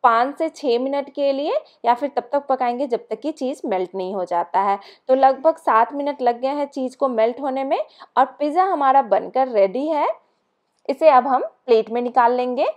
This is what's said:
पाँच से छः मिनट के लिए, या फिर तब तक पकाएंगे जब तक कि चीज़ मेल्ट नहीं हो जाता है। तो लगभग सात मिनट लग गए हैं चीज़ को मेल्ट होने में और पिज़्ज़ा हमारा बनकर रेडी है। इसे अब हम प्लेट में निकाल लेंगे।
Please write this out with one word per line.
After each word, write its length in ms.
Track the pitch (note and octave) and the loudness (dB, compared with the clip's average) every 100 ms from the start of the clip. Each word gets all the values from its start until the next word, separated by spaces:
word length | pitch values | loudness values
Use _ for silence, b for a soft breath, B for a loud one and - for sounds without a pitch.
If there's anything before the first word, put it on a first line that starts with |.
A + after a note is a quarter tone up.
पाँच 340 | B3+ A3+ B3+ C#4+ | 4 2 0 -2
से 100 | D#4+ | -6
छः 280 | D#4+ C#4+ A#3+ | -4 -2 -2
मिनट 300 | C4 C#4 C#4 | -2 -4 -6
के 220 | C#4+ C#4 | -4 -2
लिए, 200 | C4+ D4+ C#5 b b A#3 | -2 -4 -6 b b -2
या 80 | |
फिर 160 | A#3+ C#4 | -2 -2
तब 180 | C4 A#3+ | -6 -4
तक 140 | C#4+ C#4 | -6 -4
पकाएंगे 380 | C4 B3 A#3+ C#4 | -4 -2 -4 -4
जब 180 | A3+ - | -6 -6
तक 100 | A3 | -8
कि 120 | D4 | -8
चीज़ 300 | D#4 B3+ D4 C#4 | -6 -8 -6 -6
मेल्ट 300 | F#3 F3+ F#3+ | -4 -4 -6
नहीं 180 | F#3 | -8
हो 120 | G3+ F3+ | -6 -4
जाता 340 | F3 - C#4 | -4 -2 -2
है। 160 | D4 D4+ B B - | 0 -2 B B 0
तो 60 | C4 | 4
लगभग 400 | C4+ C4+ D4+ D#4+ | 4 4 0 0
सात 360 | - A#3 F4 | 2 4 2
मिनट 280 | C#4+ C#4+ C#4+ | 0 -6 -2
लग 180 | B3 A#3 | -2 0
गए 60 | C4 | -4
हैं 160 | D4 C#4+ | -4 -6
चीज़ 300 | C#4 B3+ C4 | -4 -8 -2
को 100 | C#4 | -2
मेल्ट 320 | A3+ A3+ B3 | 2 0 0
होने 220 | C#4 C4 | -6 -4
में 160 | C4+ F#4 D#5 B B - | -2 -2 -4 B B 0
और 80 | C4 - | 0 0
पिज़्ज़ा 280 | D4 D#4 | -2 0
हमारा 380 | F#4+ E4+ C4+ C4+ | 0 2 4 4
बनकर 440 | A#3 C#4+ A#3+ C4 C4 | 4 0 0 -2 0
रेडी 380 | A3 F#3+ A#3 D4 | 2 0 0 -2
है। 200 | D4+ F4 E5 _ _ _ _ _ _ - | -2 -2 -4 _ _ _ _ _ _ -8
इसे 200 | B3+ D#4+ | 2 4
अब 180 | C4 B3+ | 4 2
हम 160 | C4 D#5+ _ - | -2 -2 _ 0
प्लेट 240 | A3+ A3 | 2 2
में 120 | A#3 | -4
निकाल 320 | B3 B3+ A#3 | -2 2 2
लेंगे। 340 | B3 B3 B3 E4+ | 2 -2 -2 -2